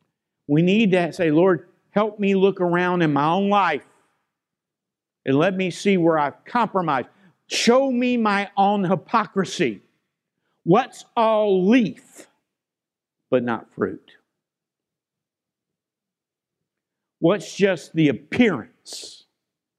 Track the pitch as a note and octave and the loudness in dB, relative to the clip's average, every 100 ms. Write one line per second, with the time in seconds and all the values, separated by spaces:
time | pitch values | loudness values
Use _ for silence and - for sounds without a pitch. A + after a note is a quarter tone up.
0 | _ _ _ _ - D3+ F3+ G#3+ G#3 F3+ | _ _ _ _ -2 0 2 2 2 0
1 | E3 - E3 D#3 F#3+ F3 - _ _ G3+ | -2 -2 0 2 2 0 -6 _ _ -2
2 | A3 G#3+ G3 F#3+ G3 F#3+ F3 F3 F3+ F3+ | -2 -2 -2 2 0 0 -2 -2 -2 0
3 | D#3+ C#3+ D3+ F#3 G3+ G3+ F3 C#3+ - _ | 0 0 0 0 0 0 0 -4 -10 _
4 | _ _ _ _ _ _ _ _ _ _ | _ _ _ _ _ _ _ _ _ _
5 | _ _ C3 C3+ F#3+ F#3+ F#3 - G3+ F#3 | _ _ -2 0 0 -2 -6 -2 0 2
6 | E3 D#3+ C#3+ - - A#3+ G3+ F#3+ D#3+ C3 | 2 2 -2 -6 -6 -2 -2 -2 -2 -2
7 | - _ _ _ - - - B3+ C4+ A#3+ | -4 _ _ _ -10 -2 2 2 2 0
8 | B3 B3 G#3+ G3 G3 G3 G3+ G#3 F3 F#3+ | 0 0 0 0 -2 0 0 0 0 -2
9 | - A3 - G3 - - C3 F#2+ _ _ | -2 -4 -2 -4 -4 -2 -4 -4 _ _
10 | _ _ _ _ _ _ E3 G#3+ B3+ - | _ _ _ _ _ _ 2 2 0 -10
11 | - A#3+ A3 G#3+ G#3 F#3+ F#3 B3+ E3+ - | -8 0 2 2 2 2 2 2 0 -6
12 | - - - _ _ _ _ _ _ _ | -20 -20 -20 _ _ _ _ _ _ _
13 | _ _ _ B2+ A#2 A2 - - G2 - | _ _ _ -2 -2 -6 -8 -6 -6 -6
14 | _ _ _ _ _ _ _ _ _ _ | _ _ _ _ _ _ _ _ _ _
15 | _ _ _ _ _ _ _ _ _ _ | _ _ _ _ _ _ _ _ _ _
16 | _ _ _ _ _ _ _ _ _ _ | _ _ _ _ _ _ _ _ _ _
17 | _ _ D#3+ G3 - - G3 F3 - E3 | _ _ 0 0 -4 -2 0 -2 -4 0
18 | C#3+ A2 - - A#3 C3 - _ - - | 0 0 -4 0 2 0 -8 _ -20 -18
19 | - - _ _ _ _ _ | -18 -20 _ _ _ _ _